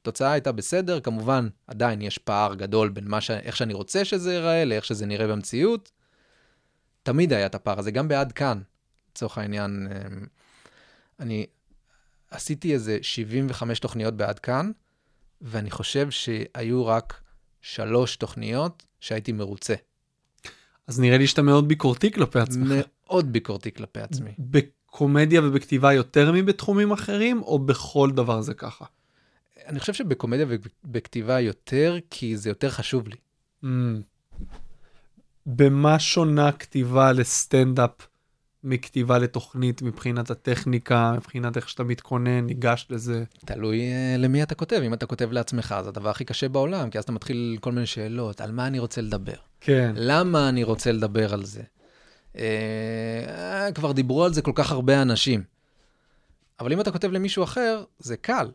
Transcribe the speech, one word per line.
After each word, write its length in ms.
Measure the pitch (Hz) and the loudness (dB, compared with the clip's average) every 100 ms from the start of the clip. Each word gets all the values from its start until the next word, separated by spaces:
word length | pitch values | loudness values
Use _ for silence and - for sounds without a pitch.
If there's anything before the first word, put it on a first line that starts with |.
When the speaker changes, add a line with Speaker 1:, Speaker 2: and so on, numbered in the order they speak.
Speaker 1:
התוצאה 320 | - - 135 | -10 -2 0
הייתה 200 | 147 139 | 0 -2
בסדר, 480 | 110 - 180 185 170 | -4 -2 -2 0 -2
כמובן, 480 | 123 113 110 135 113 - - | -2 -4 0 0 0 -6 -16
עדיין 360 | 104 120 107 | -2 -2 -2
יש 160 | 104 - | -6 -8
פער 360 | - 104 104 | -2 0 0
גדול 340 | 98 98 107 107 | -2 -2 2 2
בין 200 | 101 101 | -2 -4
מה 120 | 107 | -4
ש-, 100 | - | -4
איך 260 | 107 - - | -6 -6 -4
שאני 180 | 117 | -4
רוצה 300 | 101 98 190 | -4 -4 -2
שזה 280 | 196 196 175 | -2 -2 -2
ייראה, 320 | 175 165 165 | -2 0 2
לאיך 200 | 151 110 | 2 0
שזה 220 | - 107 104 | -2 -6 -4
נראה 200 | 104 110 | -2 -2
במציאות. 640 | 107 - 117 185 233 - _ _ _ _ _ _ _ _ _ _ _ | -2 -4 0 2 0 -6 _ _ _ _ _ _ _ _ _ _ _
תמיד 300 | - 131 175 | -2 2 2
היה 140 | 117 98 | 2 0
את 80 | |
הפער 240 | 104 - 101 | -4 -6 -4
הזה, 120 | 101 | -4
גם 180 | 107 151 | -2 0
בעד 240 | 139 135 | 0 -2
כאן, 280 | - 143 107 95 _ _ _ _ | -2 -2 -2 -8 _ _ _ _
לצורך 260 | - 113 - | -10 -8 -6
העניין, 500 | 104 104 101 101 98 | -6 -4 -4 -6 -8
אמ, 360 | 98 101 98 101 _ _ _ - _ _ _ _ _ | -10 -12 -14 -16 _ _ _ -20 _ _ _ _ _
אני 260 | 120 110 - _ _ _ _ _ _ _ _ | -6 -6 -8 _ _ _ _ _ _ _ _
עשיתי 440 | - - 151 175 | -14 -8 -4 0
איזה 240 | 143 110 107 | -2 0 -4
שבעים 440 | - - 107 120 135 | -4 -6 -4 -2 -2
וחמש 300 | 123 117 113 | -4 -4 -4
תוכניות 360 | - 117 110 | -4 -4 -4
בעד 240 | 110 104 104 | -2 -4 -4
כאן, 320 | - 127 190 220 _ _ _ _ _ _ | -4 -2 -2 -8 _ _ _ _ _ _
ואני 300 | 131 110 104 | -8 -6 -6
חושב 400 | - - 143 143 | -6 -4 -2 -2
שהיו 760 | - - 110 110 123 117 123 113 | -4 -4 -6 -6 -8 -2 0 2
רק 340 | 113 - - - - _ _ | 0 0 -16 -18 -20 _ _
שלוש 560 | - - 107 117 123 - | -16 -8 0 2 2 -2
תוכניות 680 | 107 - 110 120 165 - _ _ | -8 -8 -6 -4 -4 -8 _ _
שהייתי 320 | - 110 110 | -8 -6 -4
מרוצה. 420 | 107 101 101 - 104 _ _ _ _ _ _ - - _ _ - | -6 -6 -8 -4 -4 _ _ _ _ _ _ -20 -20 _ _ -8
Speaker 2:
אז 140 | 120 | 2
נראה 180 | 123 127 | 6 6
לי 80 | 135 | 6
שאתה 160 | - | 4
מאוד 260 | 143 143 147 | 6 6 6
ביקורתי 420 | 156 135 120 214 | 4 2 4 2
כלפי 280 | 208 143 127 | 2 2 2
עצמך. 300 | 120 123 131 | 0 0 2
Speaker 1:
מאוד 640 | 139 143 _ _ 185 147 | 2 -2 _ _ 0 2
ביקורתי 400 | 113 113 98 110 | 0 -2 -8 -8
כלפי 280 | - 104 110 | -12 -12 -12
עצמי. 300 | 107 135 110 104 | -8 -8 -8 -10
Speaker 2:
בקומדיה 1000 | 123 143 - _ _ - 143 143 156 165 | 2 2 2 _ _ -2 2 4 6 6
ובכתיבה 480 | 147 139 - 135 139 | 6 2 0 4 6
יותר 400 | 139 127 147 147 | 6 4 4 6
מבתחומים 600 | 175 190 196 - 202 208 | 6 2 0 0 2 2
אחרים, 500 | 208 - 202 226 240 | 0 -2 0 2 0
או 160 | - 151 | 0 0
בכל 520 | 135 131 - 143 139 | 2 0 0 2 4
דבר 300 | 131 120 113 | 4 0 0
זה 140 | 110 | -2
ככה? 300 | 147 123 - - _ _ _ _ _ _ _ - | -8 -12 -14 -20 _ _ _ _ _ _ _ -10
Speaker 1:
אני 140 | 143 | -8
חושב 120 | - | -6
שבקומדיה 540 | 196 220 131 120 127 151 | -4 -2 -2 0 0 0
ובכתיבה 920 | 113 107 _ 147 117 - 120 110 127 | -2 -6 _ -8 -8 -6 -8 0 2
יותר, 580 | 117 - - 135 156 175 170 | 0 -4 -4 2 2 0 -8
כי 260 | - 117 110 | -8 -6 -4
זה 140 | 107 | -4
יותר 200 | 101 139 | -2 -2
חשוב 380 | - - 131 107 | -2 -2 -2 -4
לי. 80 | 107 _ _ _ _ | -14 _ _ _ _
Speaker 2:
Mm. 20 | 135 127 123 110 104 _ _ - - - - - - - _ _ _ _ - | -2 0 0 -2 -8 _ _ -14 -12 -12 -14 -16 -20 -20 _ _ _ _ -8
במה 520 | 123 143 139 147 156 | 6 6 8 6 4
שונה 540 | 151 - 160 147 143 | 4 2 4 6 4
כתיבה 600 | 143 - 139 123 127 135 | 2 -4 -2 2 6 6
לסטנדאפ 960 | 127 123 - - 135 131 131 120 - - _ _ _ _ _ 135 | 6 2 0 2 4 4 4 2 0 -20 _ _ _ _ _ -4
מכתיבה 520 | 127 - 135 123 123 | -4 -2 -2 2 4
לתוכנית, 640 | 123 123 - 127 127 123 | 2 -2 -8 -2 -2 0
מבחינת 480 | 127 113 123 120 117 | -4 -4 -4 -4 -4
הטכניקה, 840 | 120 - 120 - 123 - 120 117 117 | -4 -2 0 0 -2 2 4 4 2
מבחינת 400 | - 123 120 120 | -4 -6 -4 -4
איך 120 | - | -6
שאתה 160 | - | -6
מתכונן, 640 | 120 120 - 123 123 123 120 | -4 -4 -2 -2 2 2 0
ניגש 400 | 123 120 120 - | -2 0 0 -2
לזה? 340 | 120 120 117 113 _ | -8 -4 -4 -6 _
Speaker 1:
תלוי, 360 | - 107 107 110 | -10 -6 -2 -2
אה, 360 | 120 127 131 127 | -2 -2 0 2
למי 240 | 127 135 | 2 2
אתה 120 | 151 | 0
כותב. 260 | 151 165 226 120 | -2 -2 0 0
אם 80 | |
אתה 120 | 113 117 | -2 -6
כותב 260 | 120 117 | -4 -2
לעצמך, 420 | 123 113 123 113 101 | -2 -2 -4 -2 -4
אז 100 | 98 | -4
הדבר 220 | 104 104 | -4 -4
הכי 140 | 104 | -4
קשה 240 | 127 - 139 | -6 -4 0
בעולם, 420 | 135 143 190 123 | 0 0 -2 -4
כי 80 | 107 | -4
אז 60 | |
אתה 80 | 104 | -4
מתחיל 440 | 113 - 123 120 113 | -6 -4 -4 -2 -4
כל 120 | 123 | -2
מיני 140 | 123 117 | -2 -2
שאלות, 540 | - 110 117 113 104 | -4 -6 -4 -6 -6
על 120 | 107 | -8
מה 140 | 117 127 | -4 -4
אני 120 | 131 | -4
רוצה 220 | 117 - | -4 -6
לדבר? 360 | 107 104 95 - - _ | -4 -6 -6 -12 -16 _
Speaker 2:
כן. 320 | - 135 123 110 | 2 4 4 0
Speaker 1:
למה 520 | 120 151 180 165 139 | 2 4 4 4 4
אני 160 | 127 | 2
רוצה 280 | 113 110 123 | 2 0 2
לדבר 420 | 113 107 104 107 | 0 0 0 0
על 100 | 101 | -2
זה? 180 | 98 104 107 _ _ _ _ _ _ - | -8 -12 -18 _ _ _ _ _ _ -8
אה, 60 | 113 110 110 110 110 113 113 113 - | -2 -2 -2 -4 -6 -6 -6 -6 -8
אה, 440 | - 180 196 202 | -10 -8 -4 -4
כבר 200 | 160 151 | -2 -2
דיברו 320 | 135 127 135 | 0 0 2
על 100 | 180 | 2
זה 80 | 156 | 2
כל 100 | 143 | -2
כך 180 | 139 131 | 0 0
הרבה 300 | 143 127 139 | 0 4 4
אנשים. 400 | 131 110 - 117 95 _ _ _ _ _ _ _ _ _ _ _ | 4 2 2 0 -2 _ _ _ _ _ _ _ _ _ _ _
אבל 120 | 120 | -4
אם 80 | 165 | -2
אתה 100 | 208 | -2
כותב 200 | 170 196 | -2 -2
למישהו 320 | 185 190 190 | -2 -2 -2
אחר, 400 | 175 - 240 220 196 _ | -2 0 -2 -2 -6 _
זה 180 | 123 117 | -10 -8
קל. 340 | - 247 127 | -2 -2 -2